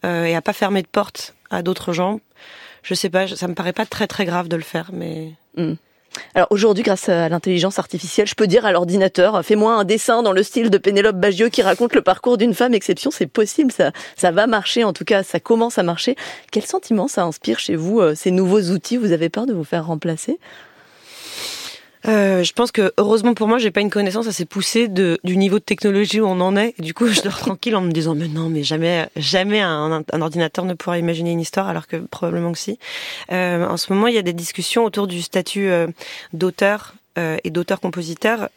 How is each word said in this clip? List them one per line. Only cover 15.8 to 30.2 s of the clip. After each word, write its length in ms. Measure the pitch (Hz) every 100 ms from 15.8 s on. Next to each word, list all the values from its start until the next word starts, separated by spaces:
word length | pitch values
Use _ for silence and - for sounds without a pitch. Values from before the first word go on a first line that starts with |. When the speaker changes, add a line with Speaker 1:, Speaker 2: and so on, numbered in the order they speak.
Speaker 2:
marcher. 320 | 180 170 - 247 - - -
Quel 140 | - -
sentiment 420 | 381 - 214 262
ça 160 | -
inspire 360 | 175 156 - 226
chez 160 | - 175
vous, 240 | 165 226
euh, 160 | 175 156
ces 160 | -
nouveaux 300 | 180 185 208 180
outils ? 260 | 185 - 240
Vous 140 | 220
avez 180 | 165 165
peur 160 | 208 247
de 80 |
vous 120 | 202 151
faire 200 | 175 160
remplacer ? 540 | 160 170 160 - 320 - - - _ _ _ - - - - - - - - - _ 214
Speaker 1:
Euh, 360 | 214 196 185
je 100 | 175
pense 180 | - 240
que, 220 | - 190 -
heureusement 360 | 208 220 220
pour 140 | 226 214
moi, 100 | 233
j'ai 140 | 220
pas 100 | 190
une 80 | 208
connaissance 380 | 208 202 196 226
assez 180 | 202 170
poussée 420 | 202 185 226 233
de, 320 | 185 185 165 -
du 100 | 185
niveau 240 | 196 202
de 40 |
technologie 580 | - 202 208 196 208 214
où 60 | 214
on 120 | 185
en 160 | 185 202
est. 180 | 226 -
Et 20 |
du 120 | 160
coup, 140 | 165 240
je 140 | 208
dors 160 | 202 -
<laughs> 20 |
tranquille 360 | - 190 - 214
en 60 |
me 100 | 180
disant, « 240 | 160 160 151
Mais 120 | 165
non, 180 | 151 165
mais 140 | 160
jamais, 440 | 143 156 165 175 156 -
jamais 420 | 147 185 190 214
un, 440 | 190 156 151 160 151
un 120 | 156